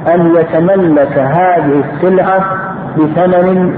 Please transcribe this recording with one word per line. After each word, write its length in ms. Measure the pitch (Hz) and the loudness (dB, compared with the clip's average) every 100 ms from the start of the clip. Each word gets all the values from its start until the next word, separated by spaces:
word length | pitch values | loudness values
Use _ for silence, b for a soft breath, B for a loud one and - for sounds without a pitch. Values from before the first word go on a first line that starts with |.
| 160 | -2
أن 220 | 175 170 170 | 0 2 2
يتملك 840 | 160 165 175 196 175 147 139 143 | 2 0 0 2 2 2 2 0
هذه 680 | 131 160 185 175 147 143 139 | 0 0 2 0 0 0 -2
السلعة 520 | 147 180 190 185 190 190 - - - - - | -2 0 0 2 0 -2 -6 -8 -10 -6 -2
بثمن 760 | 151 170 185 180 185 185 180 | -2 0 0 2 2 0 -2